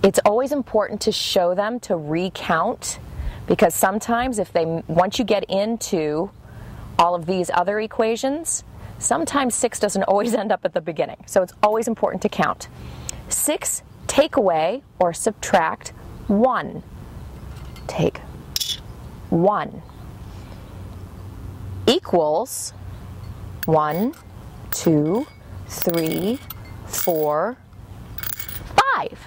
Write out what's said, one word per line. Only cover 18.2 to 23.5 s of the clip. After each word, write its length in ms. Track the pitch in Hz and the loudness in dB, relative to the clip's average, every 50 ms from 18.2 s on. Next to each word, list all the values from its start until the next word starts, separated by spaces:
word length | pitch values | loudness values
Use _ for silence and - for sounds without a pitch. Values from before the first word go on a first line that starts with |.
| - - - - - - - - - - - - - - - - - - - - - - | -14 -14 -16 -16 -16 -8 -6 -6 -4 -4 -6 -8 -10 -14 -16 -16 -16 -16 -16 -16 -6 0
one 520 | - 165 170 196 208 190 147 - - - - - - - - - - - - - - - - - - - - - - - - - - - - - - - - - - - - - - - - - - - - | 0 4 4 4 4 2 -2 -4 -8 -12 -16 -16 -16 -16 -16 -16 -14 -14 -14 -14 -14 -14 -14 -14 -14 -14 -14 -14 -14 -14 -14 -14 -12 -14 -14 -14 -14 -14 -14 -14 -14 -12 -12 -12 -12 -12 -12 -10 -10 0 4
equals 840 | - 247 359 - - - 175 160 151 151 170 233 269 - - - - - - - - - - - - - - - - - - - - | 4 4 4 2 2 4 4 4 6 4 2 2 -2 -4 -8 -8 -10 -10 -12 -14 -14 -14 -14 -14 -14 -14 -12 -12 -12 -12 -12 -12 -12